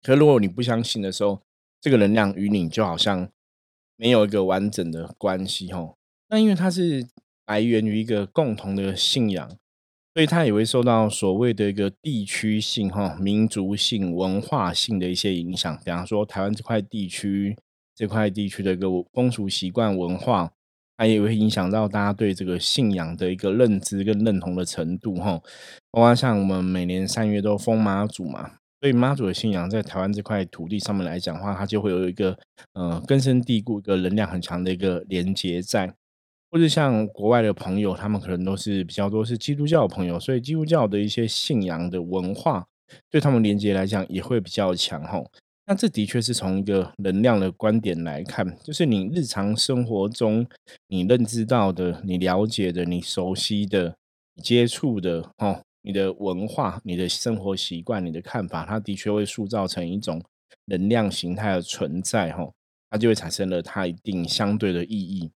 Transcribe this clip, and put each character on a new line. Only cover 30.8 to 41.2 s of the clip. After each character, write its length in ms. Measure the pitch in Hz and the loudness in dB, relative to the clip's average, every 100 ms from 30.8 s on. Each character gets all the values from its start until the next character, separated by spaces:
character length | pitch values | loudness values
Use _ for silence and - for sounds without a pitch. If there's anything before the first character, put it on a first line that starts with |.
| - | -2
面 120 | 101 90 | -4 -4
来 120 | 85 | -4
讲 160 | 87 | -6
的 80 | 82 | -6
话， 120 | 101 | -6
它 120 | 95 98 | -4 -2
就 160 | 104 | 0
会 80 | 104 | 2
有 200 | 90 92 | 0 0
一 20 | |
个， 260 | 90 98 92 _ _ - | 0 -2 -2 _ _ -18
呃， 280 | 95 87 85 - | -6 -4 -4 2
根 120 | 135 | 2
深 220 | 131 127 | 4 2
蒂 200 | 120 113 | 2 0
固、 180 | 117 107 | 0 -6
一 20 | |
个 140 | 101 95 | 0 0
能 180 | 92 | 2
量 140 | 104 98 | 0 0
很 120 | 92 | -2
强 200 | 85 87 | -4 -4
的 120 | 92 | -2
一 20 | 92 | 0
个 300 | 95 87 - | 0 0 -2
连 260 | 95 90 | -2 0
结 280 | 95 92 87 | -2 -2 -4
在。 320 | 90 107 92 - _ _ _ _ _ | -2 -2 -2 -8 _ _ _ _ _
或 60 | 165 | 2
者 80 | 160 | 4
像 400 | 143 143 110 107 | 4 4 2 0
国 220 | - 104 | 0 4
外 120 | 120 | 6
的 120 | 110 | 4
朋 260 | 95 92 95 | 0 -2 0
友， 160 | 104 92 | 0 -2
他 140 | 104 | -2
们 100 | 104 | -4
可 80 | 98 | -2
能 160 | 90 | -4
都 140 | 92 98 | -2 -2
是 260 | 107 98 | -2 -2
比 100 | 87 | -2
较 160 | 92 101 | -2 0
多 140 | 107 | 0
是 140 | 110 117 | -2 -4
基 180 | - 143 | -4 -2
督 100 | 147 | 2
教 180 | 160 | 4
的 40 | 104 | 2
朋 180 | 101 90 | 0 -4
友， 140 | 85 | -4
所 160 | - 131 | -2 -2
以 60 | |
基 100 | 127 | -2
督 140 | 160 151 | -4 2
教 200 | 160 110 | 2 4
的 140 | 101 | 2
一 80 | 104 | 0
些 180 | 113 | 0